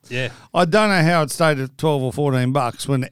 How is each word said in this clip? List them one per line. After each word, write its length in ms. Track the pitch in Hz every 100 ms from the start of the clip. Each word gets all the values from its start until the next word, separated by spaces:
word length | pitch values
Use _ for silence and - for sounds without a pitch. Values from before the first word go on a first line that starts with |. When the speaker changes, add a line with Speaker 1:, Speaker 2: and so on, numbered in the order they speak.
| -
Speaker 1:
Yeah. 180 | 123 127 - -
Speaker 2:
I 100 | 170 180
don't 220 | 202 214
know 120 | 190
how 200 | 160 175
it 80 | 151
stayed 280 | - 160 147
at 180 | 131 -
twelve 260 | 165 143
or 100 | 127
fourteen 360 | 117 143 131 127
bucks 360 | 139 120 - -
when 200 | 135 123